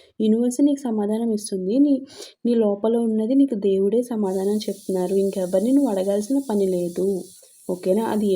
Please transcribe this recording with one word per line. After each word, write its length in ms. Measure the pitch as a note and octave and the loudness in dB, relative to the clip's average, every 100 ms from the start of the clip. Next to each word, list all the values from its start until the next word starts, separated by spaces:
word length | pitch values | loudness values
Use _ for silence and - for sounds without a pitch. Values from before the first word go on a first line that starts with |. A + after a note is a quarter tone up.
| _ _ | _ _
యూనివర్స్ 400 | G#3+ A3 B3 B3 | 2 2 2 2
నీకు 200 | C#4+ C#4+ | 2 2
సమాధానం 520 | B3+ G#3+ G3+ A3 A#3 | -2 -2 -2 -2 -2
ఇస్తుంది. 460 | G#3+ - G3 F#3 B3 | -4 -4 -6 -2 2
నీ, 260 | D4 C4 C4+ - - _ A#3 | 4 2 -2 -16 -20 _ -2
నీ 80 | |
లోపల 440 | A#3 G#3 G3+ A3 A#3 | 2 2 0 0 0
ఉన్నది 380 | A#3 A3 A3 C4+ | 0 0 0 2
నీకు 200 | C#4 G#3+ | 2 2
దేవుడే 460 | G3+ F#3+ G3 A3 | 0 2 2 0
సమాధానం 560 | B3 A3 G3+ F#3+ G3 G#3+ | -2 -2 -2 0 0 -2
చెప్తున్నారు, 580 | G#3+ G3 - F#3 F3+ G3 | -4 -8 -6 -4 0 0
ఇంకెవరిని 560 | G3 F#3+ F3+ F#3+ A3 | 0 -2 0 0 2
నువ్వు 180 | C#4 C4+ | 2 2
అడగాల్సిన 500 | G3 F#3+ G3+ G#3 C4+ C4+ | 0 0 -2 0 -2 0
పని 160 | G#3 G3 | 0 0
లేదు. 580 | F3+ F3 F3 F#3+ F#3+ E3+ - - _ - | 0 -2 -2 -2 -2 -8 -18 -20 _ -8
ఓకేనా? 360 | F3+ F#3 G3 A3+ | -6 0 0 0
అది 220 | G#3+ G#3 | -2 0